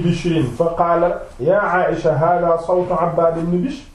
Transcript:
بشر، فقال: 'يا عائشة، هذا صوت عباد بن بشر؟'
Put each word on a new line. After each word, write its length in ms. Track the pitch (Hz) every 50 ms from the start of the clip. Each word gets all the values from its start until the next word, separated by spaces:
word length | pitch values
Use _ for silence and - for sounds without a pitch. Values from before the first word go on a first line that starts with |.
| -
بشر، 380 | 175 - - - 175 160 147 127 113 - -
فقال: 440 | 170 165 - 170 170 170 170 170 - - - - - - - -
'يا 160 | 123 165 190 -
عائشة، 540 | 202 175 175 185 160 - 170 151 156 160
هذا 440 | 147 135 165 170 175 175 175 170 165 165 -
صوت 260 | - 180 180 180 175
عباد 420 | 175 160 170 170 156 170 165 165 165 165 165
بن 180 | 175 180 180 -
بشر؟' 240 | - - - - -